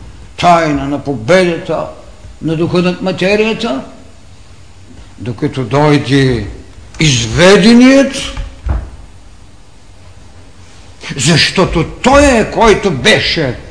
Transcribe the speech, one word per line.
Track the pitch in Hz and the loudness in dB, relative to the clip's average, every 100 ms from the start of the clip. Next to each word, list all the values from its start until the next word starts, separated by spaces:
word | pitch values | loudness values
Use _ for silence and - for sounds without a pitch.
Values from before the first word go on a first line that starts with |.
| - - - - | -20 -20 -18 -2
тайна | 175 170 160 143 135 | 2 2 2 -2 -4
на | 143 | -6
победата | 139 135 110 185 180 165 165 160 - - - - - - | -6 -6 0 2 2 -2 -6 -6 -8 -12 -20 -20 -20 -10
на | 151 160 | -6 -4
духа | 170 175 | -2 0
над | 180 180 | -2 -2
материята, | 185 180 185 208 220 220 233 262 - - - - - - - - - - - - - - | -6 -2 0 0 0 -2 -6 -6 -10 -18 -20 -20 -20 -20 -20 -20 -20 -20 -20 -20 -20 -14
докато | 107 117 147 - | -12 -6 -6 -6
дойде | 120 139 151 147 113 139 131 120 101 - - - - - | -2 0 2 2 2 0 2 -2 -6 -12 -18 -20 -14 -4
изведеният, | 156 123 113 117 175 196 180 240 254 269 269 - - - - - - - - - - - - - - - - - - - - - - - - - - - - - - 156 | -2 0 -2 2 6 6 6 6 6 6 2 -2 -10 -10 -12 -10 -6 -6 -6 -14 -20 -20 -20 -20 -20 -20 -20 -20 -20 -20 -20 -20 -20 -20 -20 -20 -20 -20 -20 -18 -14 -4
защото | 127 165 - - 175 170 | 0 0 0 0 0 0
той | 160 - 240 269 285 240 | -4 -2 2 4 4 2
е, | 190 | 0
който | 170 226 196 202 | 2 2 2 0
беше | 139 123 170 - - 139 113 - | -2 0 0 0 -2 -4 -6 -12